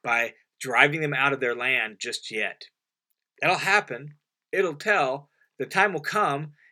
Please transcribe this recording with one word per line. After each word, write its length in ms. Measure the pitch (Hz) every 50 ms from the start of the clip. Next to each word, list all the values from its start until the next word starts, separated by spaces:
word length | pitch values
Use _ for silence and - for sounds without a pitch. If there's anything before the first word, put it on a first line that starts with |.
| -
by 300 | 123 117 117 120 113 - _ _ _ _ _
driving 420 | - 131 117 120 143 147 151 160
them 140 | 156 147 139
out 180 | 131 135 139 139
of 60 | 127
their 160 | 127 120 120
land 420 | 120 123 131 131 123 113 110 104 -
just 300 | - 120 110 - - -
yet. 360 | 110 107 104 95 - - - - _ _ _ _ _ _ _ _ _ _ _ _ _ -
That'll 160 | 143 165 185
happen. 600 | 160 147 196 202 208 202 - 127 120 143 151 - _ _ _ _ _ _ _
It'll 240 | - 185 196 170 147
tell. 540 | 147 - 220 208 180 143 131 131 135 - _ _ _ _ _ _
The 80 | - 127
time 280 | 123 - 190 202 208 180
will 80 | 151
come, 520 | 147 - 170 208 202 156 143 143 156 147 - _ _ _